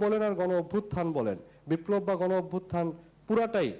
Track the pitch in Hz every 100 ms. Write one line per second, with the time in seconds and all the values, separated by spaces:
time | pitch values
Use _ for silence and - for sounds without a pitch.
0 | 208 214 214 185 180 180 175 202 208 180
1 | 170 147 110 95 - - - 165 165 202
2 | 202 185 180 185 185 180 180 170 170 160
3 | - - - 220 226 220 139